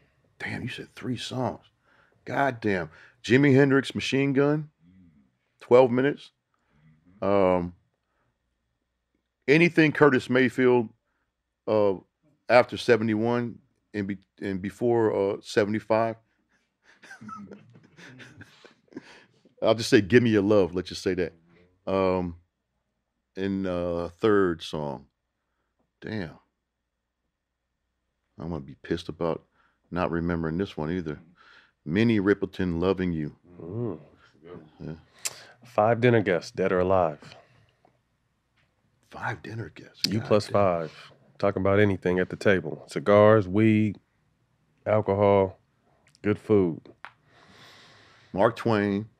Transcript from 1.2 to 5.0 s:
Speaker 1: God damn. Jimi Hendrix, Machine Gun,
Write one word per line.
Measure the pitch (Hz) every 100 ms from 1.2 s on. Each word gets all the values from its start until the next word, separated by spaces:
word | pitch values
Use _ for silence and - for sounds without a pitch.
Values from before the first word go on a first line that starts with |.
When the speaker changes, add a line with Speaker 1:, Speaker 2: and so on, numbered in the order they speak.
| - 127 113 - _ _ _ _ _ _
Speaker 1:
God | - 131 139 117
damn. | 107 95 80 - - _
Jimi | - 131 143
Hendrix, | 131 139 135 -
Machine | - - 135 139
Gun, | 135 143 151 151 _ 90 95